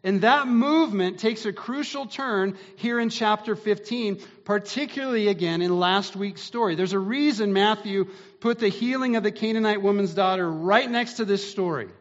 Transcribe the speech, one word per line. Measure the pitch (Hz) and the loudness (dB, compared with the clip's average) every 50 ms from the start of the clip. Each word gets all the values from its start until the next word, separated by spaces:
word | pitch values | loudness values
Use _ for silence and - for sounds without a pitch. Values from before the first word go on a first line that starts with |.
| - | 0
And | 185 202 190 | 0 0 4
that | 196 226 269 294 277 254 | 6 6 6 4 4 2
movement | 240 233 254 285 311 320 320 254 202 196 185 185 190 185 | 4 4 4 4 4 4 2 2 2 0 0 -2 -2 0
takes | - 220 233 214 - | -2 -2 -2 0 -6
a | 214 | -6
crucial | 180 - - - 254 285 285 - - 277 269 | -6 -6 -8 -8 -6 -6 -6 -6 -6 -8 -8
turn | 214 - - 277 254 220 196 190 196 190 - - - - | -8 -8 -6 -4 -2 0 0 0 0 -2 -8 -16 -20 -12
here | - - 233 240 240 | -6 -2 0 0 2
in | 233 226 | 0 0
chapter | 226 - 226 214 214 214 220 226 208 | 0 0 2 2 2 2 0 -4 -6
fifteen, | - - 214 202 202 - - 240 247 233 208 196 190 - - - - _ | -2 0 -2 -2 -2 -2 -6 -4 -2 -2 -2 -4 -4 -8 -18 -20 -16 _
particularly | - 208 208 202 - - 254 294 - - 277 269 262 240 220 208 202 | -2 -2 -2 -2 -4 -6 -6 -6 -4 -6 -6 -4 -2 0 2 2 2
again | 202 165 175 165 165 170 | 2 0 -2 -2 0 0
in | 180 180 180 175 | 0 2 2 2
last | 180 180 190 202 196 - - | 4 4 2 2 0 -4 -8
week's | 190 196 202 185 - | -6 -6 -6 -8 -10
story. | - - - 240 233 190 165 | -16 -8 -2 0 0 0 2
There's | 160 185 175 | 0 -2 0
a | 196 196 | 0 -2
reason | 190 196 240 277 294 294 247 202 220 202 196 | -2 -2 -2 2 2 2 2 2 0 2 4
Matthew | 190 202 214 214 208 - 208 196 196 185 190 - - - - - _ | 4 4 4 2 0 -4 -4 -2 -2 -2 -2 -6 -20 -20 -20 -20 _
put | - 233 240 233 | -2 -2 0 2
the | 226 202 | 0 0
healing | 190 - 233 247 262 262 262 254 233 | 0 0 -2 -2 0 0 0 0 0
of | 226 | 2
the | 196 214 | 0 -2
Canaanite | 214 - 226 220 220 226 220 214 208 202 | -2 -2 -2 -2 0 2 2 2 0 2
woman's | 196 202 202 202 202 180 | 2 2 2 2 0 0
daughter | 165 196 190 185 190 185 180 170 | 2 2 2 2 2 0 0 -2
right | 160 156 165 185 202 233 269 247 | -2 -2 0 4 4 4 4 2
next | 240 233 240 240 - | -2 -2 -2 -2 -4
to | - 226 | -6 0
this | 196 202 196 - - | 0 0 0 -2 -6
story. | - 208 185 175 160 131 104 92 - - | -4 -2 -2 -2 -2 -4 -6 -8 -14 -20